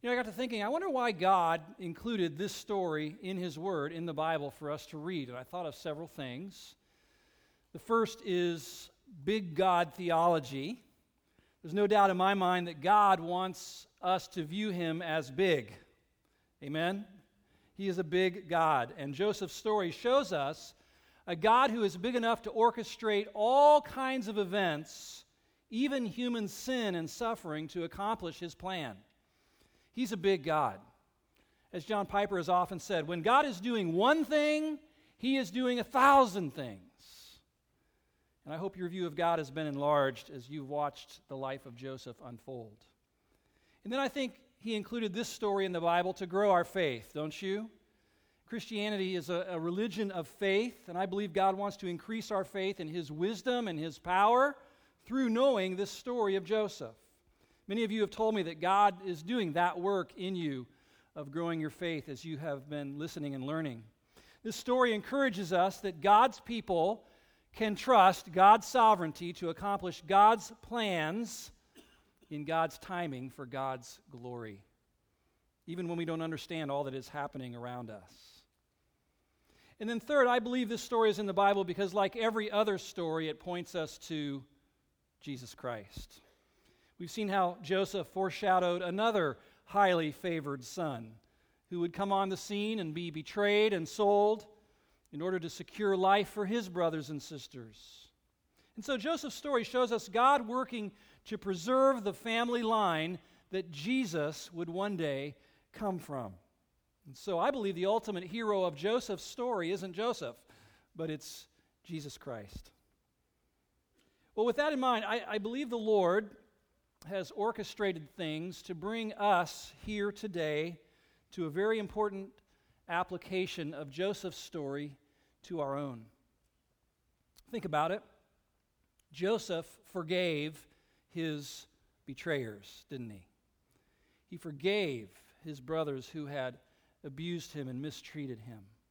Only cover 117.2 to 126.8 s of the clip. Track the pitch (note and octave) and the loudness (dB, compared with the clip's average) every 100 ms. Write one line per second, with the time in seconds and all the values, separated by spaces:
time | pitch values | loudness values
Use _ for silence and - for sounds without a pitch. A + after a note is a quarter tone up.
117.2 | F3+ - G#3 A3 G#3 - G3+ E3+ D3 - | -8 -4 -4 -2 -8 -4 -2 -2 -8 -8
118.2 | E3 D#3 F3 E3+ - F3 F#3+ A3+ A3 G#3 | -6 -4 -6 -10 -12 -8 -6 -4 -6 0
119.2 | G3+ F#3 E3+ - - - - G#3 G3+ G3+ | 4 4 2 -6 -16 -14 -8 -2 -2 -4
120.2 | G#3+ F3 D#3 D3+ E3 E3+ _ _ _ _ | -8 -2 -2 0 -2 -6 _ _ _ _
121.2 | _ - D#3+ D3 G#3 A3 G#3 - G#3+ G3 | _ -6 -4 0 0 0 -2 -2 -2 -4
122.2 | G3 - _ _ _ _ - E3+ F3+ F3+ | -12 -16 _ _ _ _ -6 -4 -4 -6
123.2 | - F#3+ F#3+ - D3+ D3+ D3+ C3+ F#3+ G#3 | -6 -4 -4 -4 -8 -8 -12 -4 -4 -4
124.2 | F#3 - - E3+ C#3+ C#3 D3 C#3+ _ _ | -8 -12 -12 -8 -6 -6 -8 -14 _ _
125.2 | _ _ - E3+ C#3+ C#3 C#3+ A#2+ A2+ _ | _ _ -10 -4 -2 -2 -4 -8 -16 _
126.2 | _ _ _ _ _ _ | _ _ _ _ _ _